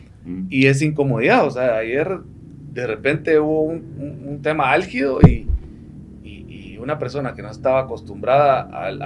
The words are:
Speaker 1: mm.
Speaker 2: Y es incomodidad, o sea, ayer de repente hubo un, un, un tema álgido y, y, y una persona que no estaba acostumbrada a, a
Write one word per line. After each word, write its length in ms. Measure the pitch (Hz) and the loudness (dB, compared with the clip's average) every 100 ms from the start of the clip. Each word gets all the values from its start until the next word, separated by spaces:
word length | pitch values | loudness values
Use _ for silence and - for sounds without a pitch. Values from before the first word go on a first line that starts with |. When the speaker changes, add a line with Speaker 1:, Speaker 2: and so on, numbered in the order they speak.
| - - 87 | -16 -18 -12
Speaker 1:
mm. 200 | 90 95 | -8 -4
Speaker 2:
Y 160 | 135 135 | 2 4
es 160 | 139 | 4
incomodidad, 640 | 156 147 139 113 143 247 151 | 0 0 0 2 4 4 2
o 60 | |
sea, 260 | 120 127 110 | 0 0 0
ayer 320 | 113 135 175 185 - - - - - | 0 -2 -2 -6 -10 -20 -20 -18 -12
de 140 | 120 120 | -8 -6
repente 520 | 107 135 151 165 156 | -2 0 0 2 2
hubo 220 | 151 156 | 4 0
un, 200 | 156 165 143 147 | -2 -4 -10 -12
un, 280 | 147 151 139 | -10 -10 -10
un 140 | 147 | -6
tema 300 | 151 131 131 | -4 0 2
álgido 480 | 151 190 247 277 131 - | 2 0 -2 -2 8 8
y, 220 | - - - - - - - - - | 8 0 -4 -4 -18 -20 -20 -20 -18
y, 500 | 104 98 82 85 95 | -18 -18 -16 -16 -16
y 40 | 98 | -12
una 220 | 127 147 | -8 -6
persona 340 | 123 143 127 - | -6 -6 -8 -8
que 60 | |
no 80 | 104 | -14
estaba 300 | 110 131 131 | -4 0 0
acostumbrada 800 | 131 113 - 98 107 139 143 127 | 0 -8 -12 -8 2 6 6 4
a, 260 | 92 - 92 | 0 -6 -6
a 40 | 95 | -6